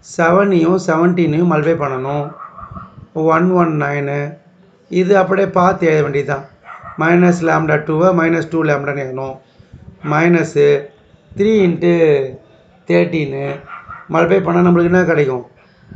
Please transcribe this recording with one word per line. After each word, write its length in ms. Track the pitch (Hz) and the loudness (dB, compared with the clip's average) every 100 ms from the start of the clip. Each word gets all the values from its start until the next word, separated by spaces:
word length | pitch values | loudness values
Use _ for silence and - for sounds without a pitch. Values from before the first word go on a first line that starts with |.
| - | -14
செவனையும் 640 | - 170 185 202 180 165 185 175 | -2 2 2 2 2 2 0 0
செவன்டீனையும் 640 | 160 175 175 160 151 175 | 0 2 2 0 2 2
மல்டிப்ளை 220 | 156 151 165 | 0 0 -2
பண்ணணும், 440 | 143 131 131 147 143 - - - - - - - - - 156 | -2 -6 -6 -6 -6 -12 -20 -18 -18 -18 -18 -20 -12 -2 0
ஒன் 160 | 160 180 180 | 2 2 2
ஒன் 120 | 170 151 | 0 0
நைனு. 360 | 143 147 139 143 143 - _ _ _ _ _ 180 | -4 -4 -4 -4 -6 -12 _ _ _ _ _ -2
இது 120 | 180 196 | 2 2
அப்படியே 260 | 185 190 196 185 | 2 0 0 2
பார்த்து 300 | 180 185 170 | 2 2 2
எழுத 120 | 156 143 | 2 0
வேண்டியது 260 | 139 139 | -2 -4
தான். 120 | 135 - _ - - - - | -6 -8 _ -20 -20 -18 -4
மைனஸ் 400 | 160 175 180 175 160 | 2 4 4 2 0
லாம்டா 280 | 156 160 151 151 | 0 0 -2 -2
டூவை 200 | 160 185 175 | 0 2 2
மைனஸ் 300 | 165 165 160 | 0 0 -2
டூ 80 | 165 156 | -4 -2
லாம்டான்னு 340 | 143 143 139 131 | -2 -4 -6 -8
எழுதணும். 300 | 127 135 131 _ _ - - - - 151 | -8 -10 -12 _ _ -20 -20 -20 -12 -2
மைனஸு 540 | 151 170 175 156 147 143 143 - _ _ _ _ - | 2 4 2 0 2 2 2 -4 _ _ _ _ -2
த்ரீ 140 | 208 220 185 | 0 2 2
into 260 | 156 175 170 160 143 131 127 _ _ _ _ - | 0 0 2 2 2 -2 -10 _ _ _ _ -2
தேர்ட்டீனு 560 | 170 175 170 139 135 139 143 - - - - - | 0 0 -2 -4 -6 -8 -10 -14 -20 -18 -20 -4
மல்டிப்ளை 260 | 160 175 190 170 | -2 2 0 0
பண்ணா 140 | 175 175 | 2 4
நம்மளுக்கு 260 | 175 170 | 4 2
என்ன 120 | 180 175 | 2 2
கிடைக்கும்? 340 | 156 139 127 120 _ _ _ _ | 0 0 -4 -10 _ _ _ _